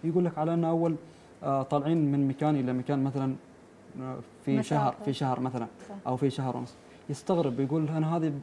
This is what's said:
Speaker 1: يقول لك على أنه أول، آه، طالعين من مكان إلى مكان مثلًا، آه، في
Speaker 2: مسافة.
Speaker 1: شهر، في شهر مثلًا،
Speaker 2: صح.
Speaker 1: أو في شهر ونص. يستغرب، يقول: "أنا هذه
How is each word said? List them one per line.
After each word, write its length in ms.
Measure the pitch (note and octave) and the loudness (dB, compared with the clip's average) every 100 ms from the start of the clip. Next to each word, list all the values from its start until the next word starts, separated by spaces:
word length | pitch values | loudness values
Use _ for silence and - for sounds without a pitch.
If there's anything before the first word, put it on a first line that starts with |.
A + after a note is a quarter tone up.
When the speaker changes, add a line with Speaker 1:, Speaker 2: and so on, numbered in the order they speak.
Speaker 1:
يقول 220 | D#3+ E3+ F3 | 2 2 2
لك 120 | D#3 | 0
على 160 | D#3 | 0
أنه 160 | E3+ E3 | 2 2
أول، 260 | E3 E3 D#3 - - - - | 2 2 0 -6 -20 -20 -8
آه، 200 | D3 C3+ | -2 0
طالعين 480 | C3 D3 C#3 E3 D3 | 2 0 2 2 4
من 160 | C#3+ C#3 | 4 2
مكان 280 | C3+ D3+ D3 | 2 2 2
إلى 180 | B2+ | 0
مكان 300 | B2+ B2+ C#3 | -2 0 0
مثلًا، 320 | C3+ C3+ C3+ C3+ - - - - - - | 0 0 -2 -4 -10 -20 -20 -20 -16 -10
آه، 160 | C3 B2+ A#2 - - | -8 -10 -12 -10 0
في 120 | C3+ | 2
Speaker 2:
مسافة. 120 | - | 2
Speaker 1:
شهر، 260 | D3+ C3+ - - | 2 2 0 -4
في 80 | |
شهر 260 | C3+ C3+ B2+ | 0 0 0
مثلًا، 280 | B2+ B2 A#2 - - | -2 -2 -6 -10 -14
Speaker 2:
صح. 60 | G3+ - | -10 -4
Speaker 1:
أو 100 | B2+ | 0
في 120 | C#3 | 0
شهر 280 | C3 C3 B2 | 0 -4 -4
ونص. 160 | B2 - - - - | -8 -12 -20 -20 -10
يستغرب، 500 | C#3+ - F3+ D3+ A#2+ | -10 0 2 2 0
يقول: 300 | C3+ D#3+ D3+ | 0 0 0
"أنا 280 | D#3+ D#3 E3+ | 0 0 0
هذه 160 | D#3+ C#3+ | -2 -4